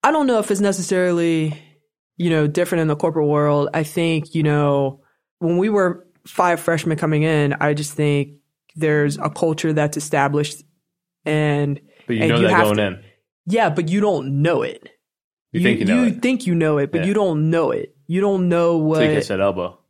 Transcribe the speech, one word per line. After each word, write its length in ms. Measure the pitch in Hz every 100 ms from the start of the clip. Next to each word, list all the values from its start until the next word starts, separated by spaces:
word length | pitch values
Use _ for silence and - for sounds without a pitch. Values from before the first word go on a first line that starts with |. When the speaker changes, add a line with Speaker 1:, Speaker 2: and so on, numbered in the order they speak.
| 269
Speaker 1:
I 60 |
don't 160 | 311 277
know 120 | 233
if 120 | 208
it's 80 | 196
necessarily, 960 | 202 185 175 185 180 170 170 165 156 151 - _ _ _ _ -
you 120 | 175
know, 160 | 160 147
different 360 | 151 175 175
in 80 | 160
the 60 | 147
corporate 300 | 170 156 147
world. 420 | 147 147 147 143
I 100 | 160
think, 520 | 156 - 165 160 151 160
you 80 |
know, 560 | 151 147 143 143 135 135 _ _ _ _
when 180 | 170 175
we 120 | 208
were 360 | 208 185 175 - _ -
five 320 | - 180 170
freshmen 380 | 170 165 165 156
coming 260 | 160 151
in, 300 | 156 156 147 143
I 120 | 147
just 200 | 147 147
think 400 | - 151 143 139 147 _ _ _ 156
there's 420 | 156 151 147 143
a 120 | 151
culture 420 | 147 165 156 165
that's 240 | 151 147 151
established 680 | 147 151 139 143 147 - _ _ _ _ _ _
and, 560 | - 151 151 147 143 143 _ _ -
Speaker 2:
But 120 | 117
you 40 |
Speaker 1:
and 60 | 110
Speaker 2:
know 40 | 117
Speaker 1:
you 60 | -
Speaker 2:
that 40 |
Speaker 1:
have 100 | 180 107
Speaker 2:
going 120 | 107
Speaker 1:
to 80 | 104
Speaker 2:
in. 120 | 95 - _ _ _ -
Speaker 1:
Yeah, 240 | 220 226
but 180 | 156 160
you 120 | 196
don't 400 | 208 165 139 139
know 200 | 156 147
it. 280 | 117 - - _ _ _ _ _ _
Speaker 2:
You 80 | -
Speaker 1:
You, 40 |
Speaker 2:
think 160 | 180 -
you 60 | 196
know 160 | 240
Speaker 1:
you 40 | 247
Speaker 2:
it. 120 | -
Speaker 1:
think 260 | 247 262 185
you 80 | 170
know 220 | 156 147
it, 120 | 143
but 100 | 170
Speaker 2:
Yeah. 60 | 180
Speaker 1:
you 60 |
don't 360 | 208 196 156 156
know 220 | 165 143
it. 240 | 123 - _ -
You 120 | 175
don't 280 | 202 196 180
know 280 | 170 170 170
what 200 | 156 156
Speaker 2:
Till 100 | 156
you 60 | 151
catch 100 | -
that 100 | 95
elbow. 380 | 98 92 90 -